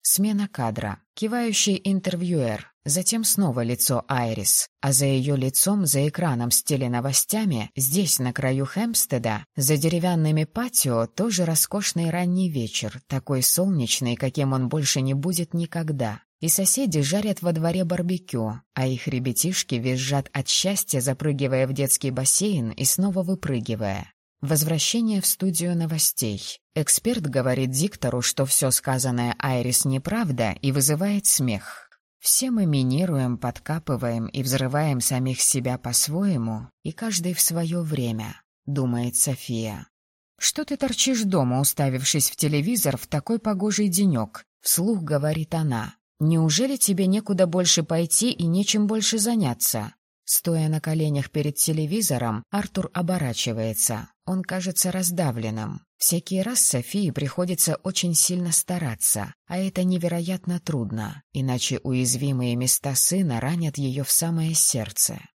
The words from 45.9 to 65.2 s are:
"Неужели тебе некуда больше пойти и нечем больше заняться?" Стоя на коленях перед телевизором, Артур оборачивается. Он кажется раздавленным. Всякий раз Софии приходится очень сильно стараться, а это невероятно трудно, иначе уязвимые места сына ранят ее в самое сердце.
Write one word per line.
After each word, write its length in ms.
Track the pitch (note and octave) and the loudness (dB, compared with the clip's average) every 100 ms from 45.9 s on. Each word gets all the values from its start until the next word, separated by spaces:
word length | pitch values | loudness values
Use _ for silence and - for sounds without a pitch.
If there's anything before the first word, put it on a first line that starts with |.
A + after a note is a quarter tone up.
| - _ _ | -12 _ _
"Неужели 580 | D3+ E3 D#3+ D3+ C4 C#4 | 2 4 4 4 0 2
тебе 300 | - F#3+ F#3 | 2 2 4
некуда 380 | G3+ A3 F#3 F#3 | 2 0 2 4
больше 380 | F3+ F3 - | 4 4 2
пойти 480 | D#3 E3 E3+ - A#3+ | 2 0 2 2 2
и 140 | - E3+ | 0 2
нечем 420 | F3 G3+ G#3+ G#3 | 2 2 2 2
больше 300 | A3 G3+ A3 | 2 0 0
заняться?" 760 | G#3 A#3 D#3 A#2+ - A2+ G#2+ - _ _ | 0 2 0 0 -2 -2 -6 -10 _ _
Стоя 460 | - - - E3 D#3 | -2 -2 0 0 0
на 120 | D#3 | 0
коленях 480 | D#3+ D#3+ D3+ C#3+ C3 | -2 0 0 0 -2
перед 260 | D3+ D3 C#3+ | -2 -2 0
телевизором, 880 | - D#3 D3+ G#3 G3+ B2+ A#2 G#2+ - | 0 0 -2 -2 0 0 -2 -4 -4
Артур 400 | G3+ G3+ - - | -6 -4 -4 -4
оборачивается. 1160 | F3 F3 F3+ C3+ A2+ - A2+ A2+ G#2+ - A2+ A2+ _ - | -4 -2 0 -2 -2 -2 -2 -2 0 0 -2 -8 _ -4
Он 160 | F#3 | -4
кажется 500 | F3+ F#3 F3+ F3 F#3 | -2 -4 -4 -2 -2
раздавленным. 920 | F3+ F3 F3 D#3 A#2 A2 A2 G#2+ - _ _ | 0 -2 0 -2 -2 -4 -4 -6 -10 _ _
Всякий 440 | - F3 - F#3 | 0 0 -2 -4
раз 200 | F#3+ B3 | -2 2
Софии 500 | - B2+ A#2+ G#3 F#3 | 2 2 -2 -2 -2
приходится 640 | - C#3 - F3+ F3 - D#3 | -2 -4 -2 -4 0 0 0
очень 320 | F#3 - F3 E3 | -4 -2 0 2
сильно 360 | - F3+ F3 | 2 0 0
стараться, 840 | E3 - F3+ D3+ A2 - G#2+ G2+ - _ | 0 0 -4 -4 -2 0 0 -4 -12 _
а 120 | F3+ | -4
это 240 | F#3+ F#3 | -2 0
невероятно 760 | F3+ F3+ E3+ E3+ E3+ F#3 F3+ F3 | 0 2 0 -2 -4 -4 -4 -4
трудно, 600 | - D3 G#2 A2 G#2 - _ | -2 -4 -2 -4 -6 -10 _
иначе 480 | - C3 B2+ - C3 | -4 -2 0 -2 -2
уязвимые 720 | - B2+ B2+ B2 C#3 C3 B2 A#2+ | 0 0 0 0 0 0 0 0
места 400 | B2+ - C#3 D3+ | 0 0 0 0
сына 440 | - F#3 F3 A#2 | 2 2 0 0
ранят 380 | B2+ E3+ D#3+ C#3+ | -2 -2 -2 -2
ее 260 | C#3 C3 | -4 -2
в 80 | C3+ | 0
самое 440 | - E3+ E3 D#3+ E3 | 0 2 0 0 2
сердце. 640 | - B2+ G#2+ - - - | 2 0 -4 0 -2 -2